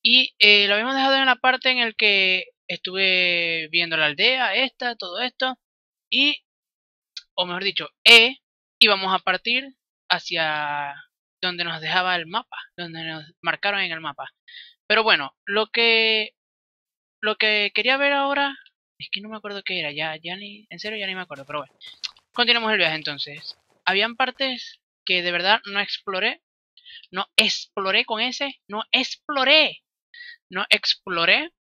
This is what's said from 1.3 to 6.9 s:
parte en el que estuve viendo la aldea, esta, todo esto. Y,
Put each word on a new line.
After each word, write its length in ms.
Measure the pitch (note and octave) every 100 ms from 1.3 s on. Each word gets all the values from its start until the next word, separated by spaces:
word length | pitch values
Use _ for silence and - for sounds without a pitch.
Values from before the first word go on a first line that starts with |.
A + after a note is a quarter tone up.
| B3
parte 340 | C4 A#3+ C4
en 100 | B3+
el 180 | A#3 -
que 480 | G#3+ G3 F#3+ F#3 - _ -
estuve 1000 | F3 - F#3 F#3+ F#3 F3+ F3 E3+ E3 D#3
viendo 240 | E3 E3+ D#3+
la 80 | D3+
aldea, 500 | D3 A3 C4 A#3 G3+
esta, 400 | C4+ _ B3 A#3
todo 240 | F#3 F3+
esto. 400 | B3 _ C4 B3+ _ _ _ _ _
Y, 360 | B3 C#4+ C#4+ _ _ _ _ _